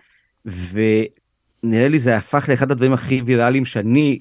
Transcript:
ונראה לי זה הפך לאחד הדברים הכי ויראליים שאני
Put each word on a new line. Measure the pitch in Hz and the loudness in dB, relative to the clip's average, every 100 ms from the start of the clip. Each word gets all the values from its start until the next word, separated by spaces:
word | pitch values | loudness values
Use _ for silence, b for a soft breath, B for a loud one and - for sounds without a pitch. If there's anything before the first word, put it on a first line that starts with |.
| _ _ _ _ | _ _ _ _
ונראה | 107 90 90 101 110 110 110 - _ _ _ _ 117 113 135 | -14 -10 -6 0 2 2 0 -8 _ _ _ _ -2 0 2
לי | 151 | 2
זה | 123 110 | 2 0
הפך | - 143 147 | 0 -2 0
לאחד | 123 135 | 0 0
הדברים | 131 131 | 0 0
הכי | 127 - 131 120 | 0 -2 -2 0
ויראליים | 120 120 135 | 2 2 0
שאני | 123 110 104 131 147 127 | -2 -4 0 2 2 -2